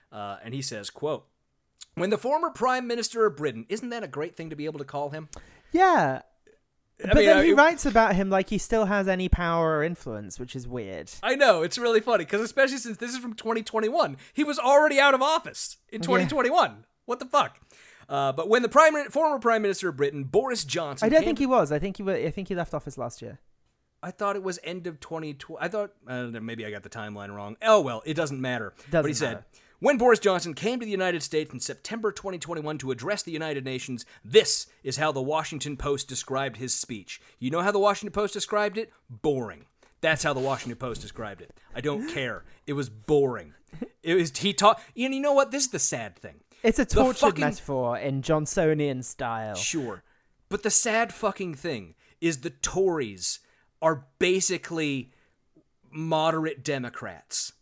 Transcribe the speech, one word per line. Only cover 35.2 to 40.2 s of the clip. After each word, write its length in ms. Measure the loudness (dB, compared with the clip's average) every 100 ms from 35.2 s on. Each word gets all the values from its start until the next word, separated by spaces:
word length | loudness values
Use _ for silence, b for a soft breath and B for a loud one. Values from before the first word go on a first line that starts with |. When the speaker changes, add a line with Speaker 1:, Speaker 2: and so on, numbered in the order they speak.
Speaker 1:
Washington 560 | -2 -2 -4 -8 -8 -6
Post 300 | -4 -4 -4
described 520 | -10 -6 -4 -4 -6
his 140 | -6
speech. 480 | -4 -6 -10 -12 -18 b b
You 100 | -4
know 120 | -2
how 100 | 0
the 80 | 2
Washington 320 | 2 0 -4
Post 200 | -4 -4
described 460 | -4 -4 -2 -2 -4
it? 140 | -10 b -20
Boring. 540 | -4 -2 -2 -4 -10 -20 _ b _
That's 220 | 0 2